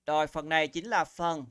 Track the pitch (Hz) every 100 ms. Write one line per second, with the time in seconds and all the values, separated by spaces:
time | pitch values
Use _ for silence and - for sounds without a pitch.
0 | - 151 151 160 151 160 151 165 214 202
1 | - - 170 160 123